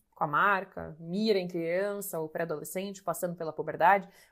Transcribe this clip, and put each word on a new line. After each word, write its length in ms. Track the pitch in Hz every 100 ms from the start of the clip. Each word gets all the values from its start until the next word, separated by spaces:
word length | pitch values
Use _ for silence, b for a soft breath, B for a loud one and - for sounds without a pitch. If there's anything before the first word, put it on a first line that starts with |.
| _
com 80 | -
a 60 | 156
marca, 680 | 147 190 196 190 - 165 156
mira 400 | 165 185 220 196
em 80 | 180
criança 720 | 180 165 180 202 202 196 165
ou 80 | 160
pré-adolescente 720 | 170 165 156 156 185 196 196
passando 320 | - 165 180
pela 180 | 175 160
puberdade, 560 | - 156 147 160 196 180 b b